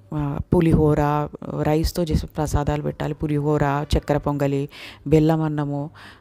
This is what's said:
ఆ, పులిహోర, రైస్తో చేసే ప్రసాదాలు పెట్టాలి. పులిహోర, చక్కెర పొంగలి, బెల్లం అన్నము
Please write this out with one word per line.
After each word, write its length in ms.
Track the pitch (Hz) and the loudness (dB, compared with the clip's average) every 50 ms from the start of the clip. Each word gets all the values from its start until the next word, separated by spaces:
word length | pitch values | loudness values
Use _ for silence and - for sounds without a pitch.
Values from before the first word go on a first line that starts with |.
| - - 156 | -16 -10 -6
ఆ, 240 | 151 147 143 143 147 - - - | -4 -4 -4 -4 -6 -2 2 2
పులిహోర, 760 | 180 165 165 156 151 151 151 147 151 147 147 147 147 147 151 - - - - - 147 | 4 6 4 4 6 6 4 4 2 2 0 0 -2 -2 -4 -8 -12 -10 -8 -6 -4
రైస్తో 420 | 147 151 151 156 165 - - - 175 | 0 0 0 0 0 -2 -2 -2 -2
చేసే 240 | 156 156 - - | 0 0 -2 -2
ప్రసాదాలు 540 | - - - 151 143 - 147 147 147 147 147 | -4 -4 -4 -4 -2 -2 -2 0 0 -2 -2
పెట్టాలి. 320 | 147 147 147 - 147 147 151 | -4 -6 -6 -4 -6 -6 -4
పులిహోర, 720 | - 160 151 147 147 143 151 151 147 147 143 139 143 147 - - | -4 -4 -2 -2 0 0 0 0 2 2 0 0 -2 -2 0 -2
చక్కెర 200 | 156 - - 147 | -2 0 0 -2
పొంగలి, 520 | 147 - 147 147 143 143 139 139 139 143 143 - - - - - - - | 0 0 -2 -2 0 0 0 0 -2 -4 -6 -8 -16 -18 -18 -20 -12 0
బెల్లం 340 | 143 151 156 156 160 165 160 | 4 4 6 6 4 2 2
అన్నము 480 | 160 156 151 151 147 143 143 143 143 160 - - - - - - | 0 -2 -2 -4 -4 -4 -4 -6 -8 -8 -12 -18 -20 -20 -20 -20